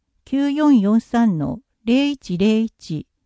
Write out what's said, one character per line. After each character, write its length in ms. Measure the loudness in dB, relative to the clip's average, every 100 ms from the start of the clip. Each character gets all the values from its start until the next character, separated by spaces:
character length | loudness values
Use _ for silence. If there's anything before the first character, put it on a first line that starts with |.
| _ _
九 260 | _ -4 -2
四 300 | 0 2 4
四 220 | 4 0
三 360 | 0 0 0 0
の 220 | -4 -8 _ _
零 280 | -2 0 0
一 260 | -4 -6 -2
零 240 | 0 0
一。 440 | -2 _ -12 -10 -12 _